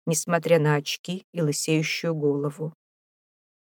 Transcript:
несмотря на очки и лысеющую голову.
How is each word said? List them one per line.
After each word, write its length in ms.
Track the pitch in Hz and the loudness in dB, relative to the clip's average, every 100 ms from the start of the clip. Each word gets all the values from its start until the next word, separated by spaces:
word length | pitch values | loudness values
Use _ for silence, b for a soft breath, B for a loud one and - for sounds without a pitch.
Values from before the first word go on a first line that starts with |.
| - | -4
несмотря 540 | 160 - 170 165 165 | -2 0 0 4 4
на 160 | 151 147 | 6 2
очки 500 | 143 - - 180 - | 0 -8 -8 -10 -8
и 100 | 170 | -2
лысеющую 720 | 156 143 - 156 156 - 170 | 0 0 0 0 0 -4 -4
голову. 600 | 156 147 143 147 143 160 - _ _ _ _ _ _ _ _ | -2 0 0 -2 -6 -10 -12 _ _ _ _ _ _ _ _